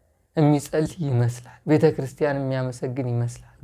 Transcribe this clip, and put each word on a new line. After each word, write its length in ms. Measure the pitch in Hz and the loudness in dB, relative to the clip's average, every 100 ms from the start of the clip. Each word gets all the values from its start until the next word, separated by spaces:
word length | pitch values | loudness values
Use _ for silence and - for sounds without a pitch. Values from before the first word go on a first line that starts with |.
| _ _ _ 165 | _ _ _ 2
የሚጸልይ 640 | 147 147 - 156 156 - | 4 4 0 -2 -2 -2
ይመስላል፣ 540 | 139 120 120 - - - - | -2 2 0 -2 -14 -10 2
ቤተ 200 | 151 156 | 4 4
ክርስቲያን 460 | 151 131 - 147 139 | 2 -6 -2 -2 0
የሚያመሰግን 680 | 135 131 127 120 - 127 123 | -2 -2 -4 -6 -8 -6 -4
ይመስላል። 480 | 120 120 123 - - | -2 -4 -6 -20 -6